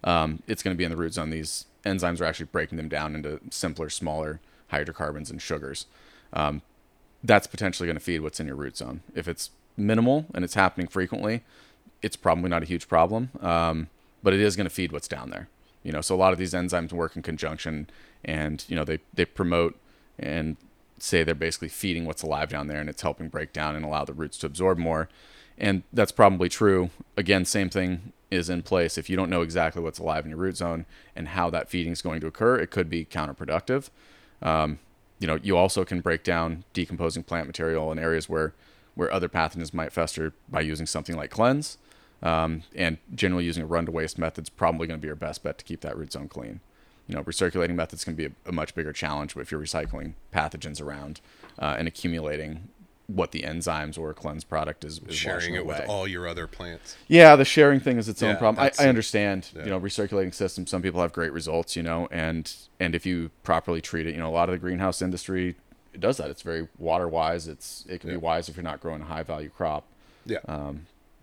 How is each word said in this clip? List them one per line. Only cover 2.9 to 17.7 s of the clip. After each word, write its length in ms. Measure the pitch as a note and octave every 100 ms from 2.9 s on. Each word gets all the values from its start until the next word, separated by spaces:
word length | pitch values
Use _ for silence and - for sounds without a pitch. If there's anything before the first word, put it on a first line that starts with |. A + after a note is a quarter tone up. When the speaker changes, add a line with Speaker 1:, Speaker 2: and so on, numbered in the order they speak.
Speaker 1:
down 240 | D2+ D#2
into 260 | D2+ D2 D2+ -
simpler, 380 | - F2 D#2 D2+
smaller 520 | - D#2+ D#2 D#2 D#2 - _ _
hydrocarbons 640 | D2 D2+ D#2+ D2+ D2+ D2
and 100 | C#2+
sugars. 460 | - D#2 C#2 C#2+ - - - - _
Um, 260 | - D2 D2 - _ _ _ _ _
that's 240 | G#2+ G#2 -
potentially 400 | - G2 - F2
gonna 140 | E2
feed 200 | - E2
what's 180 | D2+ -
in 80 | D2+
your 100 | C#2
root 200 | C2+ -
zone. 240 | A#1+ E2 -
If 140 | - E2+
it's 200 | E2 - - _ -
minimal 480 | G#2 A2+ A#2+ D3 D#3
and 100 | F2+
it's 100 | F2
happening 340 | G#2+ F#2 - E2+
frequently, 540 | G2 F#2 - G#2+ A#2 - - - _ _ _
it's 140 | - -
probably 340 | F#2 F2 F2
not 120 | E2+
a 40 | D#2+
huge 200 | E2+ -
problem, 440 | D#2+ F2 A2 B2+ -
um, 480 | F2 E2+ E2 D#2+ D#2+ _ _ _
but 120 | G2
it 60 | G2
is 160 | G#2 F#2
gonna 120 | F#2
feed 240 | - E2+
what's 160 | D2+ -
down 220 | C#2 B1
there. 180 | G1+ - _ _ _
You 100 | -
know, 80 | D2+
so 140 | -
a 20 | F#2
lot 160 | F#2+
of 60 | F2+
these 160 | F#2
enzymes 380 | F2 F2+ F2+ E2
work 200 | E2+ D#2+
in 60 | E2
conjunction, 680 | E2 D#2 D#2+ D#2+ D#2+